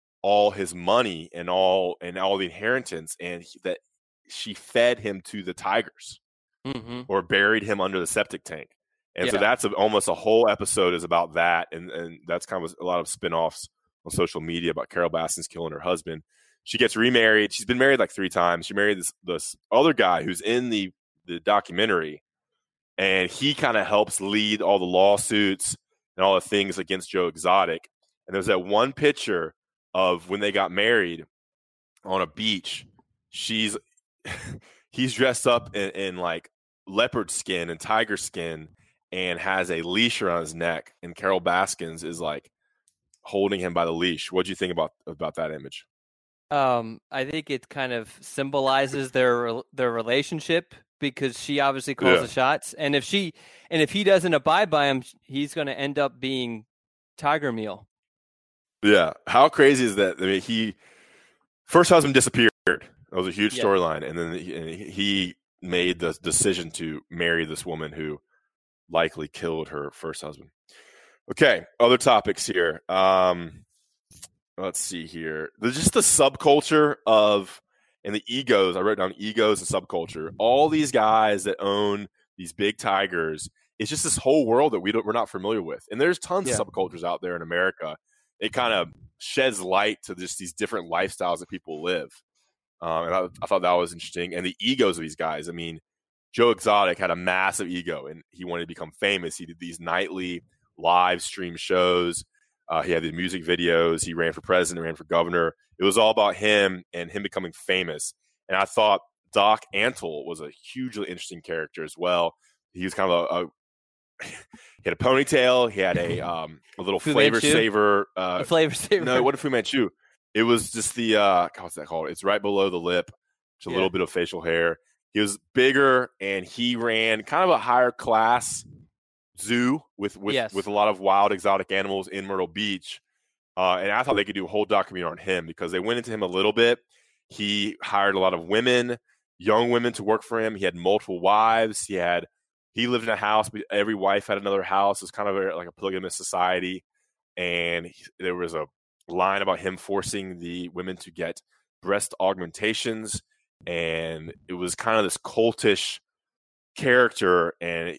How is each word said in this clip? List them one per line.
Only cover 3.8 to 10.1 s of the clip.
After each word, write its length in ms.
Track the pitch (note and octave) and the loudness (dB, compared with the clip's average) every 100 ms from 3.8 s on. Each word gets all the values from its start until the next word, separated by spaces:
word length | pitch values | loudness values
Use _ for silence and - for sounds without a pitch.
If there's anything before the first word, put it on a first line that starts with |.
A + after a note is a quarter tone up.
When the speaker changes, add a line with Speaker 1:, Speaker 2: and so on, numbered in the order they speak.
| _ _ _ _ _ | _ _ _ _ _
Speaker 1:
she 260 | - A2+ | -14 -12
fed 440 | G2+ - B2 A#2+ A#2 | -14 -4 2 2 2
him 200 | G#2 F#2+ - | -4 -8 -10
to 160 | G#2 | -12
the 120 | F#2 | -10
tigers 680 | - F#2+ A2 A2+ _ - - _ _ _ _ C3+ | -8 -2 -2 -2 _ -20 -20 _ _ _ _ -12
Speaker 2:
Mm-hmm. 360 | C3+ A2+ B2 B2+ | -10 -10 -12 -4
Speaker 1:
or 140 | G2 | -4
buried 400 | E2+ G2+ G2+ A2 | 0 2 4 2
him 180 | G#2 G2+ | 0 -2
under 180 | F#2+ F#2+ | 0 -2
the 60 | E2+ | -2
septic 360 | A2 G#2 F#2 | -2 -2 -6
tank. 280 | - D#2 - _ _ _ _ - | -12 -16 -16 _ _ _ _ -4
And 140 | F2+ | -2
so 60 | G2+ | 2
Speaker 2:
Yeah. 40 | |
Speaker 1:
that's 240 | G#2 B2+ | 2 2
a, 60 | G#2 | 0
almost 380 | G2 G#2+ G#2 | 2 2 2
a 40 | G2 | 0